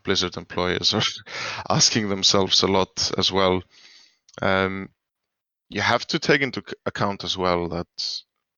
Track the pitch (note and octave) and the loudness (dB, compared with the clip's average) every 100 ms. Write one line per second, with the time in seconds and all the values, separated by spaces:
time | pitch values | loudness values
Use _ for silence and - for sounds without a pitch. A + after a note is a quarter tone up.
0 | - F2+ F2+ F2 E2+ - F2+ F2 E2+ G#2 | -2 -2 -2 -6 -8 -4 -2 0 0 0
1 | - - - - - - - D#3 - A#2 | -2 -4 -12 -10 -8 -8 -2 2 4 2
2 | G#2 G2 - G2+ F#2+ - F#2 G2 F#2 - | 0 0 4 4 4 2 4 2 2 -2
3 | - G2+ F#2+ F#2+ F#2+ F#2 - - - - | -2 0 0 2 4 2 -2 -20 -20 -20
4 | _ _ _ - G2 F#2+ F#2+ F#2+ F#2+ _ | _ _ _ -4 0 2 0 -2 -10 _
5 | _ _ _ _ _ _ _ G2+ G2+ A#2+ | _ _ _ _ _ _ _ -4 0 0
6 | - E3 - C#3+ C3+ G2+ - - - - | -2 -4 2 2 2 -4 -10 -8 -8 -2
7 | G#2 G2 F2 F#2 F#2 F2 E2+ E2+ - - | -4 -2 -6 -2 2 2 0 -4 -8 -8
8 | - - - _ _ | -8 -8 -14 _ _